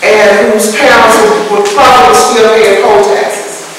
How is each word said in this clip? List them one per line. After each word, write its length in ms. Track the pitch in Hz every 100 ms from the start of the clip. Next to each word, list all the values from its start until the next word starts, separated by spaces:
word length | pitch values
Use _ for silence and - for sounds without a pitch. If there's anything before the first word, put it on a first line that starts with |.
| 196
and 480 | 214 208 202 233
whose 160 | 214 214 -
parents 400 | 285 233 262 -
would, 180 | 427 - -
would 160 | 415 403
probably 400 | - 262 254 247
still 340 | 247 247 240 220
pay 240 | 226 214 196
poll 220 | 220 202
taxes. 640 | 202 202 - - - - -